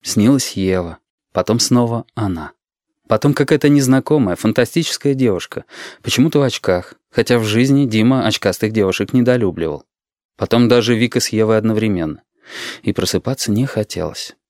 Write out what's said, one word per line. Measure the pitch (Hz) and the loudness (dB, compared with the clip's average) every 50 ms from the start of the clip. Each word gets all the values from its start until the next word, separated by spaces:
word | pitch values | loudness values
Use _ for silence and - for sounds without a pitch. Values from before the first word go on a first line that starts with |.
Снилась | _ - - 110 104 120 143 135 - - - | _ -2 0 2 4 4 4 2 0 -4 -6
Ева. | 98 95 95 92 92 87 85 85 _ _ _ _ _ _ _ _ | -4 -2 0 0 -2 -4 -6 -12 _ _ _ _ _ _ _ _
Потом | 92 90 - 107 120 | -4 0 0 0 0
снова | - - 127 123 120 117 117 117 - _ _ | 2 2 2 2 2 0 -2 -6 -8 _ _
она. | - 107 98 87 82 76 71 _ _ _ _ _ _ _ _ _ _ _ | -4 -4 -4 -4 -6 -8 -14 _ _ _ _ _ _ _ _ _ _ _
Потом | _ 113 110 - 143 143 | _ -2 2 2 0 2
какая-то | - 143 - 160 143 - 147 | 2 2 2 2 2 4 4
незнакомая, | 143 143 135 127 131 135 - - 151 151 123 95 87 | 4 4 4 4 2 2 2 0 0 2 2 0 -2
фантастическая | - - 110 107 - 123 - - 170 160 - - - - 143 139 | -2 -2 0 0 0 -2 0 -2 -4 -4 -2 -6 -4 -2 -2 0
девушка. | 131 131 117 95 85 - - - - - _ - - - - - _ | 2 0 0 0 -2 -6 -10 -14 -14 -14 _ -20 -20 -18 -18 -20 _
Почему-то | _ - - - 131 165 - 147 | _ -4 0 2 2 2 4 2
в | |
очках. | 143 123 - - - - 90 90 - - - _ _ _ | 2 2 -2 -2 -2 0 0 0 -2 -8 -20 _ _ _
Хотя | _ - 110 - 120 | _ -2 2 2 2
в | 120 110 | 2 2
жизни | 107 104 113 127 135 139 139 143 | 0 2 2 4 4 4 2 2
Дима | 123 107 110 107 123 131 131 - | 2 2 2 4 4 2 2 0
очкастых | 110 107 - - 151 143 - - 107 | -2 -4 0 -2 -2 -2 0 -2 -2
девушек | 110 110 101 95 92 - 104 - - | 0 0 0 0 0 -2 -4 0 0
недолюбливал. | 127 120 123 123 123 113 92 82 85 82 80 73 73 _ _ _ _ _ _ _ _ _ _ _ | 2 2 2 2 2 0 -2 -2 -4 -6 -6 -6 -8 _ _ _ _ _ _ _ _ _ _ _
Потом | _ 104 - - 117 120 | _ -2 0 2 2 4
даже | 110 120 120 107 113 120 | 4 4 2 4 2 0
Вика | 107 120 120 - 120 | 0 0 0 -2 -4
с | - | -4
Евой | - - 107 110 107 110 110 | -2 -2 0 2 2 2 2
одновременно. | 107 110 110 107 110 110 98 87 80 78 73 - _ _ _ _ _ - - - - - - - | 2 0 0 0 0 -2 -2 -2 -4 -6 -8 -12 _ _ _ _ _ -20 -16 -14 -14 -14 -14 -8
И | _ - | _ -4
просыпаться | 101 - 101 - - 107 - 120 135 - - - | -2 -2 -4 -2 -2 -2 -2 -4 -6 -4 -4 -2
не | 104 110 131 | 0 0 -2
хотелось. | 135 - 110 107 _ - 87 82 80 - - - - - _ _ | -2 -2 -6 -6 _ -6 -8 -8 -8 -8 -12 -14 -16 -18 _ _